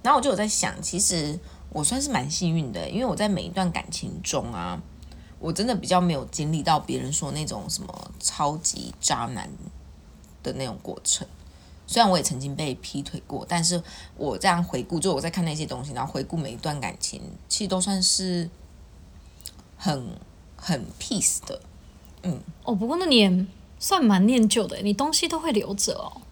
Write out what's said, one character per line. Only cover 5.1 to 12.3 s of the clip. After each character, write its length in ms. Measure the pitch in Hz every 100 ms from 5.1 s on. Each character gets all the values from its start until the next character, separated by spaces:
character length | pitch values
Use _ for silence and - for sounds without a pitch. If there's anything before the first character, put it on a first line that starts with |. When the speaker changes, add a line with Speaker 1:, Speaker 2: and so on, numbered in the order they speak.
| - - -
Speaker 1:
我 120 | 156
真 140 | 156 220
的 80 |
比 140 | 214 127
较 120 | 180
没 120 | 175
有 120 | 147 117
经 260 | - 151
历 100 | 160
到 160 | 143 151
别 220 | - 131
人 120 | 127
说 200 | 147 143
那 120 | 143
种 240 | 151 107 87
什 140 | -
么 280 | - - - -
超 360 | - - 147 156
级 360 | 160 - - -
渣 280 | - 135 117
男 160 | 120 - 71 - - - - - - - -
的 100 | -
那 120 | 131
种 140 | 131 -
过 180 | - -
程。 240 | - - - - - - - - -
虽 140 | -
然 80 | 220
我 80 | 180
也 60 |
曾 160 | 135